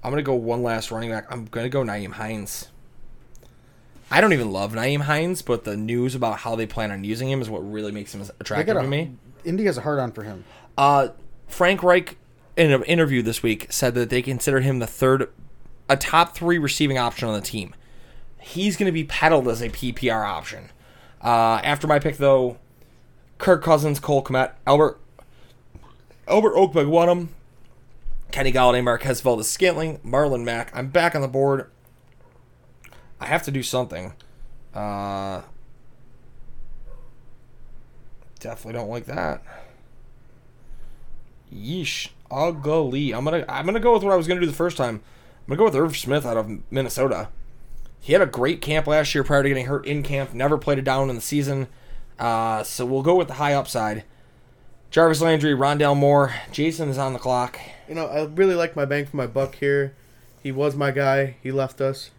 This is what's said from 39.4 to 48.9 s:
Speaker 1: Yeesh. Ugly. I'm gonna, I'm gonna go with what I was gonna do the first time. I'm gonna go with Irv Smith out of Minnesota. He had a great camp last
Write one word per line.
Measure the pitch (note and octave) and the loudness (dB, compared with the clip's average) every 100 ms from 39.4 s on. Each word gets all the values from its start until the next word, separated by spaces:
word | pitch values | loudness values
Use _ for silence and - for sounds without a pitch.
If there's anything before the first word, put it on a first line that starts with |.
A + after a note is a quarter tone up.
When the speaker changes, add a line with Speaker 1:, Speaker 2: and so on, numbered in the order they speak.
| - - - - - - - - - - - - - - - - - - - - - | -12 -18 -20 -20 -20 -20 -20 -20 -20 -20 -20 -20 -14 -12 -10 -12 -10 -10 -12 -20 -20
Speaker 1:
Yeesh. | G2+ A2 F3+ D#3 - - - - | -12 -8 -6 -6 -8 -10 -16 -10
Ugly. | C3 E3 D#3+ C#3 D#3+ C#3+ C3+ D3 | -2 -2 -2 0 0 2 0 -2
I'm | A#2+ C#3+ | -2 -2
gonna, | E3 - | -2 -2
I'm | C3+ E3 | -6 -4
gonna | A3 | 0
go | A3+ | 4
with | A3+ | 4
what | G3 | 4
I | F#3 | 2
was | D#3+ | 2
gonna | F3+ | 0
do | E3+ | 0
the | |
first | C#3 E3+ - | 0 -2 0
time. | B2 A2 | -4 -4
I'm | - - - - - | -12 -20 -20 -20 -8
gonna | D3 | 2
go | A3 | 2
with | C#3 | 4
Irv | E3 C#3 | 0 -2
Smith | B2 D3 B2+ | -2 -2 0
out | A2+ | -2
of | G#2+ G#2+ - | -2 -8 -4
Minnesota. | C3+ B2+ - C3+ F#2 - - - - - - - - | -4 -2 0 0 0 -6 -8 -10 -14 -12 -10 -10 -12
He | - | 2
had | E3+ | 4
a | E3 | 4
great | B2 C3 E3+ | 2 0 0
camp | - D#3 | 0 0
last | D3 | 2